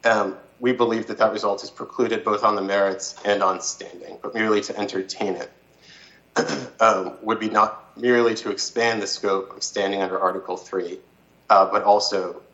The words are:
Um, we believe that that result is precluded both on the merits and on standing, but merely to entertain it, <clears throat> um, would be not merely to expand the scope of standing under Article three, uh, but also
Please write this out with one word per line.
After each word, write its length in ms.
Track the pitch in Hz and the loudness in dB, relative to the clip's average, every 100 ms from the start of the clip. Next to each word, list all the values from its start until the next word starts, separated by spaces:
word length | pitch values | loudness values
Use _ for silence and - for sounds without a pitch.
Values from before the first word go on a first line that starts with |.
Um, 320 | 117 107 98 92 - _ | 2 2 0 -4 -16 _
we 120 | 123 | 0
believe 340 | 120 117 113 107 | 2 2 2 -4
that 100 | 104 | 0
that 140 | 110 | 2
result 300 | 104 104 101 | 2 -2 -2
is 80 | - | -8
precluded 540 | - - - 113 113 | -14 -10 -2 0 0
both 200 | - 107 | 0 2
on 100 | 113 | 2
the 80 | 101 | 2
merits 540 | 98 101 98 95 - - | 0 2 2 0 -10 -6
and 180 | 104 101 | 0 2
on 180 | 95 92 | 2 0
standing, 580 | - - - 87 - 104 | -6 -8 -14 -16 -16 -12
but 120 | 104 | -8
merely 260 | 110 110 107 | -2 2 2
to 160 | 101 98 | 0 -6
entertain 580 | 98 95 92 - 101 90 | -4 -4 -6 -6 -4 -4
it, 140 | - _ _ _ - - - - _ - | -8 _ _ _ -20 -20 -20 -20 _ -2
<clears throat> 440 | - - 127 - | -2 -4 -8 2
um, 360 | 113 95 92 - | 4 4 -4 -6
would 180 | 107 110 | -4 -2
be 80 | 107 | 0
not 480 | 104 110 - - - | 2 2 -2 -18 -2
merely 360 | 120 123 117 110 | 2 4 4 0
to 140 | 117 | -4
expand 520 | 101 - 117 117 113 | -6 -4 0 0 0
the 40 | 95 | -4
scope 500 | - 104 98 95 - | -4 -2 -2 -4 -10
of 60 | |
standing 380 | - 104 98 98 | -6 -2 -2 -2
under 180 | 92 95 | -2 0
Article 380 | 95 95 - 92 | 0 -2 -8 -10
three, 420 | - 95 87 92 _ _ _ _ - | -6 -6 -6 -10 _ _ _ _ 4
uh, 160 | 101 95 | 6 6
but 120 | 101 | 4
also 580 | 101 104 - 98 - - - | 4 4 4 -2 -4 -8 -18